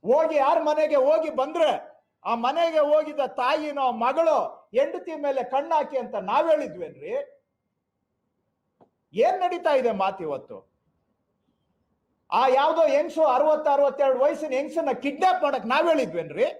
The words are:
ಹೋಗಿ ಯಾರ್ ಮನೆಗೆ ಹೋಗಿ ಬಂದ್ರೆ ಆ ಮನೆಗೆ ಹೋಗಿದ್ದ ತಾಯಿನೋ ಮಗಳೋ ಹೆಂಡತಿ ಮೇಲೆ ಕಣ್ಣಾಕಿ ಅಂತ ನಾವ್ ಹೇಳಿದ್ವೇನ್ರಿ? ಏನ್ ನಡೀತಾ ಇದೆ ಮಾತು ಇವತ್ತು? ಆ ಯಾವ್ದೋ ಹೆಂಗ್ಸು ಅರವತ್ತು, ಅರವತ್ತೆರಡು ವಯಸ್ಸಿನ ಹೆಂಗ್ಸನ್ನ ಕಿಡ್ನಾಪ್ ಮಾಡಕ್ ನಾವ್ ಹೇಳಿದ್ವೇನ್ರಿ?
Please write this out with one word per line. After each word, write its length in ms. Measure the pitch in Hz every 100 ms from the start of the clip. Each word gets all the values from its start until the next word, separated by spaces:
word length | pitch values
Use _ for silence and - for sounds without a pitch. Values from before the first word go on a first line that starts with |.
ಹೋಗಿ 320 | 190 277 320 311
ಯಾರ್ 300 | 269 339 302
ಮನೆಗೆ 300 | 302 302 294
ಹೋಗಿ 340 | 262 320 320
ಬಂದ್ರೆ 400 | 254 269 330 311 208 - - _ _ 175
ಆ 100 | 233
ಮನೆಗೆ 440 | 240 302 330 320
ಹೋಗಿದ್ದ 400 | 294 302 302 285 262
ತಾಯಿನೋ 640 | - 247 311 302 285 262
ಮಗಳೋ 480 | 226 233 277 330 285 180 - _ 220
ಹೆಂಡತಿ 400 | 311 359 - 311
ಮೇಲೆ 280 | 285 269
ಕಣ್ಣಾಕಿ 540 | 247 262 302 320 269 269
ಅಂತ 180 | 233 -
ನಾವ್ 360 | 185 247 330
ಹೇಳಿದ್ವೇನ್ರಿ? 600 | 302 269 170 160 135 147 247 285 _ _ _ _ _ _ _ _ _ _ _ _ _ _ _ _ _ _
ಏನ್ 260 | 180 294 370
ನಡೀತಾ 340 | 359 349 339
ಇದೆ 180 | 277 233
ಮಾತು 320 | 202 190 190
ಇವತ್ತು? 340 | 160 139 - 101 _ _ _ _ _ _ _ _ _ _ _ _ _ _ _ _ _
ಆ 160 | 202 262
ಯಾವ್ದೋ 340 | 254 302 320 311
ಹೆಂಗ್ಸು 360 | 277 330 311 311
ಅರವತ್ತು, 460 | 254 302 302 302
ಅರವತ್ತೆರಡು 480 | 277 285 - 277 254
ವಯಸ್ಸಿನ 340 | 277 311 311
ಹೆಂಗ್ಸನ್ನ 380 | 262 294 320 302
ಕಿಡ್ನಾಪ್ 520 | 247 277 285 370 359
ಮಾಡಕ್ 220 | 294 262 208
ನಾವ್ 220 | 269 339
ಹೇಳಿದ್ವೇನ್ರಿ? 580 | 311 208 170 151 147 277